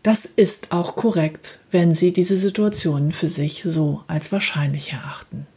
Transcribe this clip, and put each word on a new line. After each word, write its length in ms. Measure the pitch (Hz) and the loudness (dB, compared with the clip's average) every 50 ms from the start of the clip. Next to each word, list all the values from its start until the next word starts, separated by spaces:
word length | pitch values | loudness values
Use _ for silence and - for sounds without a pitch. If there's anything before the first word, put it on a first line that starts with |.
Das 240 | - 220 220 - - | 4 4 4 4 2
ist 460 | - - - 202 - - - - - | 2 4 4 4 4 4 2 0 -4
auch 240 | 175 175 170 - - | -4 -4 -4 -4 -4
korrekt, 640 | - - 226 - 170 156 156 156 - - - - - _ _ | 0 0 0 2 2 0 0 -2 -6 -10 -10 -10 -12 _ _
wenn 240 | - 180 170 170 165 | 2 4 4 4 4
Sie 180 | 160 180 180 | 4 2 2
diese 260 | 180 190 180 185 196 | 4 2 2 2 2
Situationen 760 | 185 190 202 190 214 208 208 208 - - 165 147 139 143 151 | 2 0 -2 0 0 0 0 0 0 -2 0 0 0 0 -2
für 160 | 160 - - | -2 -2 -4
sich 360 | 156 - - 147 151 - - - | -4 -2 -2 -4 -4 -4 -4 -4
so 360 | 175 165 160 156 147 143 - - | -2 0 0 0 0 -2 -4 -6
als 240 | - 165 151 - - | -6 -6 -4 -4 -2
wahrscheinlich 640 | 202 196 - - - 147 147 139 143 143 - - 143 | -2 -2 -2 -2 -2 -2 -2 -2 -2 -4 -6 -8 -10
erachten. 520 | 120 - 139 - - - _ - 135 143 - _ | -10 -12 -12 -14 -16 -16 _ -14 -14 -14 -14 _